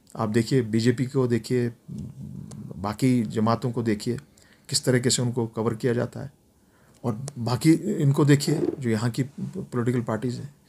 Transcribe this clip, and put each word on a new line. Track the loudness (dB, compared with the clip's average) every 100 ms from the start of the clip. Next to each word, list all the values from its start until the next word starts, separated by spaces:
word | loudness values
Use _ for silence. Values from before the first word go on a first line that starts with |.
| _ -6
आप | 0
देखिए, | 0 2 2
बीजेपी | 2 2 2 2 0
को | 0 2
देखिए, | 0 0 0 0 -4 -12 -12 -12 -12 -14 -14 -14 -14 -14 -8
बाकी | -6 0 2 2
जमातों | 2 0 2 2 0
को | -2
देखिए, | 0 -2 -2 -6 -8 _ _ _ -6
किस | -2
तरीके | 2 2 4
से | 0
उनको | 0 -2 -2
कवर | -2 -2
किया | 0 0
जाता | 0 -2 -6
है। | -14 -16 _ _ _ _ _ _
और | -6 -4 -8 -6
बाकी | -2 2 4
इनको | 4 2 0 2 4
देखिए, | 6 6 4 0 -2 -2
जो | -2
यहाँ | 0 0
की | -2 -4 -6
पॉलिटिकल | -8 -8 -6 -2 0 0
पार्टीज | -2 -4 -4
हैं, | -6 -12 -16